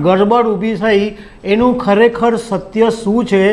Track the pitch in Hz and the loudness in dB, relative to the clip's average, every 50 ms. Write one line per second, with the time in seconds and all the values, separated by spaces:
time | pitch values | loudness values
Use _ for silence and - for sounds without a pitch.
0 | 147 180 190 190 208 208 233 240 233 226 208 175 220 226 214 170 220 226 202 202 | 0 2 2 2 2 2 2 2 2 0 -2 -2 -4 -4 -4 -2 0 0 2 2
1 | 208 208 - - - - - - - 190 208 226 247 247 247 247 - 202 202 208 | 0 -2 -6 -12 -18 -20 -20 -12 -4 -2 0 2 2 0 0 0 0 0 2 4
2 | 233 233 233 - 233 233 226 - - - 196 180 - - - 220 226 226 226 - | 4 2 2 0 0 0 0 -2 -4 -6 -6 -6 -6 -6 -2 0 0 0 0 -2
3 | - 196 214 240 220 - 202 190 190 208 | -4 -2 -2 -2 0 0 0 2 2 2